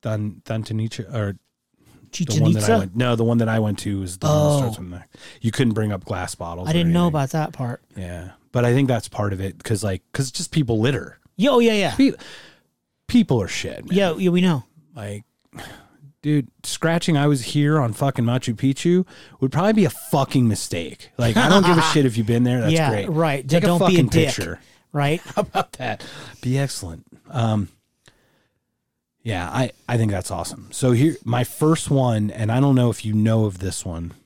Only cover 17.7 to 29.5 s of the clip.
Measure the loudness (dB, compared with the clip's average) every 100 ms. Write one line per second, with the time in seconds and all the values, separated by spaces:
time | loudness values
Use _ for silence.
17.7 | 2 0 0 -2 0 0 0 -2 -2 -2
18.7 | 0 2 2 0 -8 -20 -4 -2 0 2
19.7 | 4 2 0 -2 0 2 2 2 0 -4
20.7 | -6 -8 -14 -18 -2 0 4 6 6 6
21.7 | 4 4 4 2 2 0 2 2 2 2
22.7 | 2 2 0 -2 0 0 -2 0 2 4
23.7 | 4 4 4 4 2 2 -2 -6 -10 _
24.7 | _ _ -2 0 -2 -4 -4 -2 -2 -4
25.7 | -6 -8 -8 -12 -18 -20 -8 -4 -2 -2
26.7 | -6 -12 -14 -18 -20 -10 -2 0 0 -2
27.7 | _ _ _ _ _ _ _ _ _ _
28.7 | _ _ _ _ _ -6 -4 -4